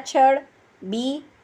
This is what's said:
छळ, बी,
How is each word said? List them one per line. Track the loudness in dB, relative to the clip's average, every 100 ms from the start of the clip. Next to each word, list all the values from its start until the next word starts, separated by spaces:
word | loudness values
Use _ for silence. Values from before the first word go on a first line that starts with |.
| 0
छळ, | 2 4 4 -4 _ _ _
बी, | -8 -4 -4 -6 -10 _